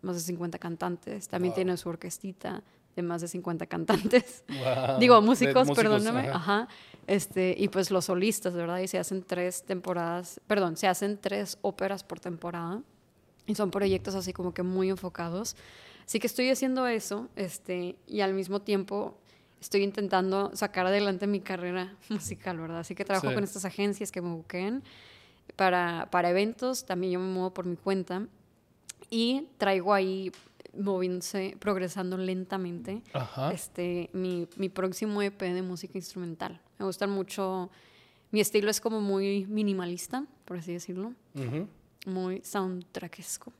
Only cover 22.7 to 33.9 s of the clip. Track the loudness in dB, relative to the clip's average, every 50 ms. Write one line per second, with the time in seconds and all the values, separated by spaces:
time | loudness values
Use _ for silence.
22.7 | -6 -8 -8 -8 -8 -8 -2 0 0 2 2 2 0 0 -2 -2 -4 -8 -8 -8
23.7 | -2 0 0 0 0 -2 -6 -6 -6 -6 -4 -4 -6 -6 -8 -8 -6 -4 -4 -2
24.7 | -4 -4 -8 -10 -20 -20 -20 -20 -20 -20 -20 -20 -20 _ _ _ 0 2 4 4
25.7 | 6 4 2 0 -2 -4 -4 0 2 4 4 6 4 4 4 2 0 -2 -2 -2
26.7 | -2 -2 -4 -4 -2 -2 0 0 0 0 0 0 0 0 -2 -2 -2 -4 -4 -4
27.7 | -6 -4 0 0 0 0 0 -2 -4 -6 -6 -8 -10 -20 _ _ _ _ _ _
28.7 | _ _ _ -18 -18 _ -12 _ 0 0 2 2 2 0 -4 -8 -6 _ 2 2
29.7 | 2 2 4 4 4 4 4 2 0 -2 -4 -6 -8 -10 -20 -20 _ _ -20 -16
30.7 | -8 -4 -2 0 0 0 0 0 -2 -4 -6 -4 -4 -4 -4 -4 -8 -4 -2 -2
31.7 | 0 0 0 -4 -4 -4 -4 -4 -2 -2 -2 -2 -2 -4 -4 -4 -4 -4 -4 -4
32.7 | -6 -8 -8 -8 -8 -10 -10 -6 -6 -6 -6 -4 -4 -4 -2 -2 -2 -4 -8 -10
33.7 | -6 -4 -4 -2